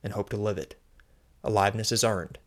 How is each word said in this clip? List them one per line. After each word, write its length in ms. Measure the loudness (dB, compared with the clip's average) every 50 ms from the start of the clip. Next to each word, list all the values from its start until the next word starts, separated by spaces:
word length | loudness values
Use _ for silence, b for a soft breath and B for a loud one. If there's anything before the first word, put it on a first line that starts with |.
| _
and 100 | -6 -6
hope 180 | -6 -6 -4
to 60 | -4 -4
live 200 | -2 -2 -2 -4
it. 160 | -6 -10 -12 _ _ _ _ b b b b b b b b b _
Aliveness 480 | 0 4 4 4 4 2 0 -2 0
is 120 | 0 2 2
earned 360 | 2 2 0 -4 -6 -12 -18 _